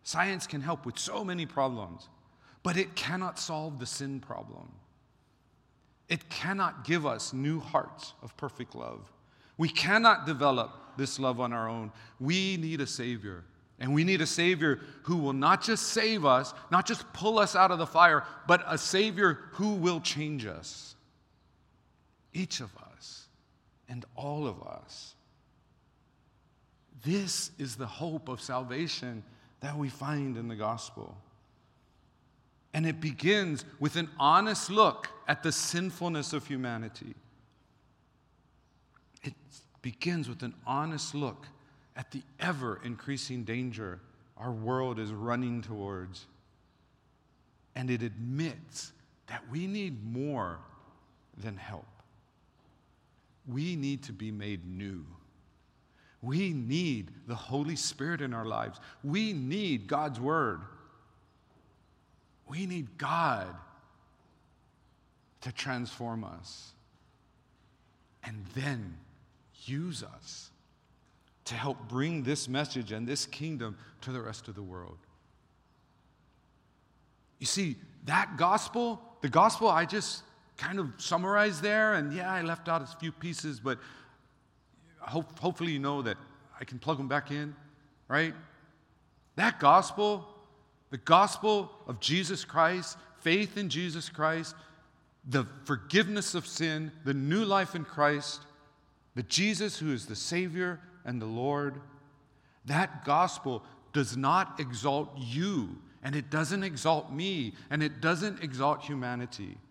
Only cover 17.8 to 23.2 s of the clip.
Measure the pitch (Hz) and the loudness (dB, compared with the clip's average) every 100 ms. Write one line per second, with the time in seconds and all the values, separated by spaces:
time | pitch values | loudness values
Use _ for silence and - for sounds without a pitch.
17.8 | 156 160 175 151 - - 147 180 - 160 | 4 10 10 10 2 -6 6 6 6 -2
18.8 | - 190 220 185 190 147 - - 208 202 | 2 4 4 6 4 4 -6 0 0 4
19.8 | 170 170 - 147 151 147 107 82 87 - | 2 2 -2 -2 -2 -4 -6 -8 -10 -14
20.8 | - - _ _ _ _ _ _ _ _ | -16 -20 _ _ _ _ _ _ _ _
21.8 | _ _ _ _ _ 160 185 - 113 - | _ _ _ _ _ -6 -4 -6 -8 -14
22.8 | - - - - | -20 -20 -18 -18